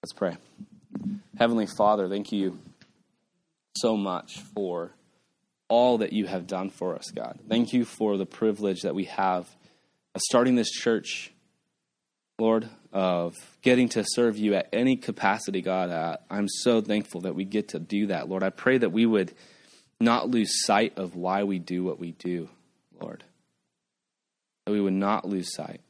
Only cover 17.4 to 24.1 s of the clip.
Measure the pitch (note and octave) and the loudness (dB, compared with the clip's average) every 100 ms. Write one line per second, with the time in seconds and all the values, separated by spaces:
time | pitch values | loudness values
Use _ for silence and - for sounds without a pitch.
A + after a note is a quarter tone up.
17.4 | F#2+ G#2+ G#2 D#2+ E2 G2+ G2+ F2 C2 F#2+ | -4 -4 -4 -8 -4 -2 0 -2 -4 -2
18.4 | F#2+ - - C3 A2 G2 A2+ G#2+ F#2 - | -2 0 2 4 4 4 4 4 0 -6
19.4 | - - _ - _ _ A#2 A#2 A2+ A#2+ | -20 -20 _ -20 _ _ 2 2 2 0
20.4 | G2+ - - G#2 A2+ - F#2 F2 F2+ G2 | 0 0 2 2 2 -2 -8 -4 -2 0
21.4 | G2+ F#2 E2 F2+ F#2 - E2+ E2 F2+ F2 | 0 -2 -4 -4 -4 -6 -10 -8 -6 -6
22.4 | D#2+ _ _ _ _ E2+ - - - _ | -6 _ _ _ _ _ -14 -14 -20 _
23.4 | _ _ _ _ _ _ _ | _ _ _ _ _ _ _